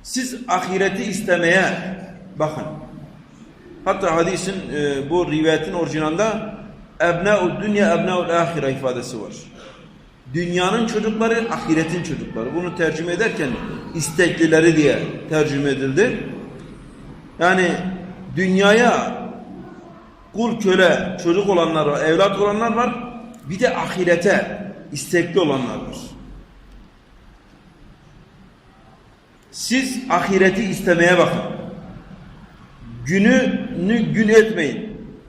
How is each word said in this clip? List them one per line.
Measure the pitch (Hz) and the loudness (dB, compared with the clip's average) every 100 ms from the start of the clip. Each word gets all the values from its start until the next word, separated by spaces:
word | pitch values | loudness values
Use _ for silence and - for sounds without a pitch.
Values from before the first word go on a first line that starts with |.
Siz | - 247 254 233 - | -8 -8 -8 -10 -2
ahireti | 180 180 185 196 190 | -2 0 0 0 0
istemeye | 190 190 - 175 165 185 165 - - - - - - - | -4 -4 0 2 4 4 4 -2 -8 -10 -14 -18 -18 -4
bakın. | 151 123 107 - - - - - - - - - - - | -4 -4 -10 -12 -14 -18 -20 -20 -20 -20 -20 -20 -20 -6
Hatta | - 196 185 160 | -4 0 2 2
hadisin, | 170 180 180 196 123 | 2 0 -6 -8 -6
e, | 143 147 139 135 | -4 -2 -2 -2
bu | 175 160 | 0 0
rivayetin | 156 156 156 160 | 2 2 2 -2
orijinalinde | 180 156 147 156 170 220 202 - - - - - - | -4 -4 -2 -2 0 -2 -2 -8 -12 -18 -20 -20 -2
"Ebnâ'ud | 170 170 196 208 175 147 | 0 2 2 2 2 -2
dünya, | 208 202 185 | -2 2 2
ebnâ'ul | 170 175 180 165 | 2 0 -2 0
âhire" | 170 165 147 135 | 0 0 -2 -2
ifadesi | 131 131 120 - 113 | -2 -4 -4 -6 -10
var. | 95 - - - - - - - - - 127 | -10 -14 -18 -20 -20 -20 -20 -20 -20 -20 -8
Dünyanın | 143 175 180 185 220 226 | -6 -2 0 0 0 0
çocukları, | 214 220 214 226 233 226 | 0 -2 0 0 0 -2
ahiretin | - - 160 160 180 | -4 0 2 2 -2
çocukları. | 156 123 113 113 120 | -4 -8 -8 -6 -6
Bunu | 156 180 175 | -4 -6 -2
tercüme | 160 160 170 | -2 -2 -4
ederken | 175 226 - 143 107 - - - | -2 -2 -2 -4 -4 -8 -10 -10
isteklileri | 165 143 - 170 - 160 156 165 156 | -6 -4 2 2 4 4 6 6 6
diye | 143 117 - - - | 4 2 -4 -8 -2
tercüme | 156 147 139 143 | 0 0 0 0
edildi. | 139 135 135 247 - - - - - - - - - - - - - | 0 0 2 2 0 -8 -12 -14 -16 -18 -20 -20 -20 -20 -20 -20 0
Yani | 170 185 175 - - - - - - 131 | 2 4 2 0 -4 -8 -12 -16 -8 -2
dünyaya | 185 190 202 220 240 147 - - - - - - - - - - - - - | 2 6 6 6 6 2 -2 -8 -10 -14 -16 -16 -16 -18 -20 -20 -20 -20 -12
kul, | - 226 - | -2 -2 0
köle, | 190 180 180 139 - - | 2 6 6 4 -2 -4
çocuk | 170 180 196 | 0 2 4
olanlar | 180 160 160 147 | 2 2 2 0
var, | 143 | 2
evlat | 156 170 196 196 | 2 4 4 4
olanlar | 202 208 233 | 0 2 0
var. | 220 247 - - - - - | 0 -2 -4 -10 -14 -16 -16
Bir | 135 190 | -12 -2
de | - 175 | 0 0
ahirete | 165 190 175 170 202 156 - - - - - | -4 0 2 4 4 2 0 -8 -12 -14 -12
istekli | 143 - 175 170 196 | -10 0 0 2 2
olanlar | 160 135 120 107 | 2 0 -2 -6
var. | - - - - - - - - - - - _ _ - - - _ - - _ - - - - - - - _ _ - - - - _ _ _ _ | -10 -12 -14 -16 -18 -20 -20 -20 -20 -20 -20 _ _ -20 -20 -20 _ -20 -20 _ -20 -20 -20 -20 -20 -20 -20 _ _ -20 -20 -20 -20 _ _ _ _
Siz | - - 254 - - - | -12 -2 0 0 -6 0
ahireti | 170 175 190 190 185 | 0 2 4 4 4
istemeye | 202 170 190 170 170 180 | -4 -2 2 4 6 6
bakın. | 156 170 - - - - - - - - - - - - - - - - | 4 0 -6 -10 -12 -14 -16 -18 -18 -20 -20 -20 -20 -20 -20 -20 -18 -14
Gününü | 123 190 220 262 - - - - 185 233 160 | -2 2 6 6 4 -2 -6 -4 0 0 0
gün | 165 214 | 0 6
etmeyin. | 220 220 175 147 110 - - - - | 6 6 0 -4 -4 -10 -14 -16 -20